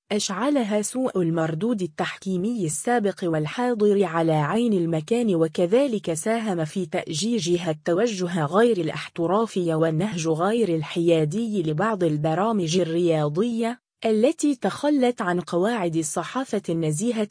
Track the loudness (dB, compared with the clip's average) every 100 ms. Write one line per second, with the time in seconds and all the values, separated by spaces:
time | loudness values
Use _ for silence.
0 | -6 -4 -2 -2 0 0 0 0 -2 -2
1 | -2 0 0 0 -2 -2 -2 -2 -4 -4
2 | -6 -6 -4 -2 -2 -2 -2 -2 0 0
3 | 0 -2 -2 0 -2 -2 -2 2 4 4
4 | 2 2 2 2 2 0 2 2 0 -2
5 | 0 0 2 2 2 0 2 4 2 -2
6 | -4 -4 -2 -2 -2 -2 -2 -4 -4 -4
7 | -4 -4 -2 0 0 0 0 -4 0 2
8 | 0 0 -2 -2 2 4 4 2 -2 -6
9 | -10 -4 0 2 0 -2 0 2 2 2
10 | -2 -2 -2 0 0 2 0 0 -2 0
11 | 2 4 2 -2 -2 -2 -2 0 -2 0
12 | 0 0 0 0 0 0 0 0 0 0
13 | 2 2 0 0 0 0 -4 -6 _ _
14 | 0 4 4 2 0 0 -2 0 2 2
15 | 2 0 -2 -2 0 0 0 0 -2 -2
16 | -2 -4 -4 -6 -4 -4 -2 -2 0 -2
17 | -2 -2 -2